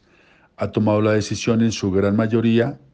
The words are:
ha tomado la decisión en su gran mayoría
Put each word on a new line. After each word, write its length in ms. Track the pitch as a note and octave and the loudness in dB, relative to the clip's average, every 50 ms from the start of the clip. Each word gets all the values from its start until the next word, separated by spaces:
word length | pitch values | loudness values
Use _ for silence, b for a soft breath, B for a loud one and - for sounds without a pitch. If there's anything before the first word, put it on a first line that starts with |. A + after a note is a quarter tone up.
| b b b b b b b b b b b | b b b b b b b b b b b
ha 140 | - G#2 G2 | -8 -8 -4
tomado 320 | - A2+ G#2+ G#2+ G#2 G#2 | -2 -2 0 2 2 2
la 120 | G#2+ G#2+ G#2+ | 2 2 0
decisión 500 | G#2+ G2+ - G#2+ - - A#2+ A2+ A2+ A#2 | 0 -2 -4 -6 -6 -2 -2 0 2 0
en 80 | A2+ | 0
su 180 | G2+ - - G2 | -2 -2 -4 -2
gran 260 | F#2 G2 G2 G2+ G2+ | 0 0 0 2 0
mayoría 640 | A2 A2+ G#2+ A#2 A#2 A2 A#2 A2+ A#2 A#2 C#3 D3 - - _ | 0 0 0 0 0 2 2 2 2 0 0 -4 -12 -18 _